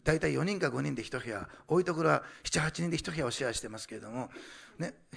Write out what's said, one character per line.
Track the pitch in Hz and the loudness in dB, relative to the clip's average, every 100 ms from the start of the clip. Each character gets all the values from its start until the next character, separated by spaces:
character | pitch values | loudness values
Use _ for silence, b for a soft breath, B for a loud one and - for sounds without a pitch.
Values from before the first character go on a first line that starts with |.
大 | - 156 | 2 4
体 | 160 | 4
四 | 135 170 | 2 2
人 | 202 | 2
か | 156 | 2
五 | 123 | 2
人 | 147 123 | 0 -2
で | |
一 | 110 131 | -4 -6
部 | 120 | -4
屋、 | 101 92 B - | -6 -8 B 2
多 | 165 | 4
い | |
と | 175 | 4
こ | 160 | 4
ろ | 160 | 4
は | 147 B B | 4 B B
七、 | - 165 | -2 2
八 | 151 - | 2 0
人 | 170 | 0
で | 165 | 0
一 | - | -2
部 | 160 | -2
屋 | 127 | -2
を | |
シ | - | 0
ェ | 127 | -2
ア | |
し | 110 | -2
て | 113 | -6
ま | 110 | -10
す | - | -10
け | 107 | -10
れ | |
ど | 104 | -8
も、 | 120 123 B B B B - | -6 -6 B B B B -8
ね、 | 175 - _ | -8 -8 _